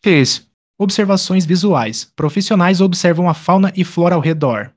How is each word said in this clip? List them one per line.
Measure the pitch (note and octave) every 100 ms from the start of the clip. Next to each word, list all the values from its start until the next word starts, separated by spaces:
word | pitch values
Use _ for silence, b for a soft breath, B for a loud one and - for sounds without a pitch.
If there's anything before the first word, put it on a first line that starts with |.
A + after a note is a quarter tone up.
Três, | G#3+ D#3+ B2+ - _ _ _ _
observações | G3 G3 G3+ G3 - F#3 D#3+
visuais. | F3+ G3+ D#3 A2 A2 - -
Profissionais | D3+ F3 F#3+ G#3+ F3 F#3+
observam | F#3+ F3+ F3+ E3 F3+
a |
fauna | D#3 - F#3 F#3+ F#3
e |
flora | F3 - F3 F3
ao |
redor. | D3 D#3+ D3 A2 G#2